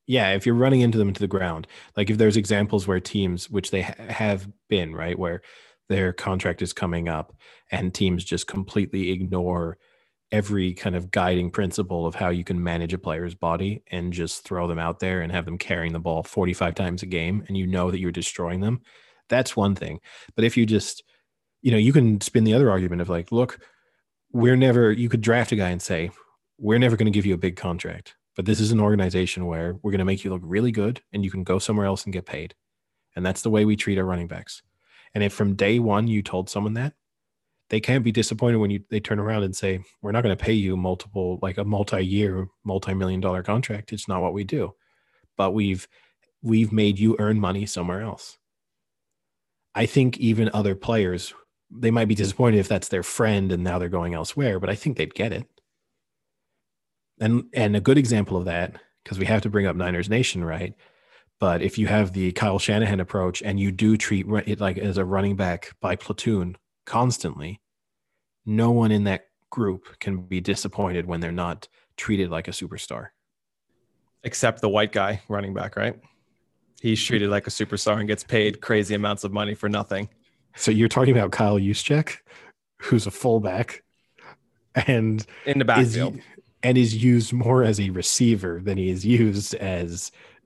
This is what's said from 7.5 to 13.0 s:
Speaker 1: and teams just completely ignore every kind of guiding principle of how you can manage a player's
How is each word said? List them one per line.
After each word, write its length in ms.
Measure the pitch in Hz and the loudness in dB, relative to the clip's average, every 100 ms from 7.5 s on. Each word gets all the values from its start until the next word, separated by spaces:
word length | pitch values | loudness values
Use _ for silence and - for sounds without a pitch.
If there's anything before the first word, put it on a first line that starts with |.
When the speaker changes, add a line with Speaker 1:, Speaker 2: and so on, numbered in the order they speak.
| - _ | -20 _
Speaker 1:
and 240 | 92 90 - | -6 -4 -2
teams 280 | 95 87 | 0 0
just 220 | 90 87 - | -4 -6 -6
completely 640 | 101 98 - 95 95 90 | -8 -4 -4 -2 -2 -4
ignore 680 | 92 92 92 90 87 82 82 _ _ _ _ _ | -4 -4 -2 -2 -2 -4 -10 _ _ _ _ _
every 440 | 107 101 101 92 90 | -2 0 0 -2 -4
kind 200 | 101 90 | -4 -4
of 140 | 90 | -2
guiding 400 | 98 90 92 87 | 0 2 0 0
principle 560 | - 95 - 92 87 82 | -2 -2 -4 -4 -4 -4
of 80 | |
how 160 | 80 92 | -2 -2
you 140 | 87 | -2
can 200 | 87 90 | -2 -4
manage 300 | 87 85 85 | -2 -2 -4
a 60 | |
player's 340 | 90 | -6